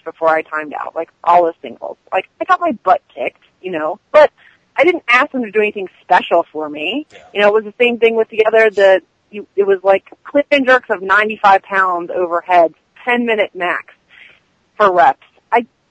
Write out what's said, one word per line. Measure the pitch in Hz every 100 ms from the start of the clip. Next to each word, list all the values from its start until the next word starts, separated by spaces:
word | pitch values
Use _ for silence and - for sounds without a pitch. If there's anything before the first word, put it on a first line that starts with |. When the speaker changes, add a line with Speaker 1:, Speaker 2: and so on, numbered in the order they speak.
Speaker 1:
before | 160 - 160
I | 160
timed | - 156 151
out, | - -
like, | - 165 _
all | - 175
the | 165 -
singles. | 127 - - - _
Like, | 190 - _
I |
got | 330 359
my | 349
butt | 226 185 180 -
kicked, | - 127 - _ _
you | 185
know, | 165 156 - _
but | - 294 - _ _ _
I | -
didn't | 311 349 -
ask | 247 294
them | 262
to | 220
do | 214
anything | 208 208 185 -
special | _ 180 - 175 160
for | 151 151
me. | 147 156 262 302
Speaker 2:
Yeah. | - _
Speaker 1:
You | 202
know, | 208
it |
was | 214
the | 208 -
same | 247 233
thing | 226 226
with | 220
the | 220
other, | 220 220 220
the, | 196 196 185 - _ _
you, | 208 170 185
it | 196
was, | 190
like, | 190 196 - -
clean | - 285 -
and | 285 254
jerks | 254 -
of | 196
ninety-five | 190 202 214 214 202 190
pounds | - 196 190 175 170
overhead, | 180 175 170 175 180 160 - _ _
ten | - 240
minute | 233 214 190
max | 185 175 156 - _ _ _ - _ _ _ _ -
for | 202
reps. | 180 160 - _ _ _
I, | 233 240 _ _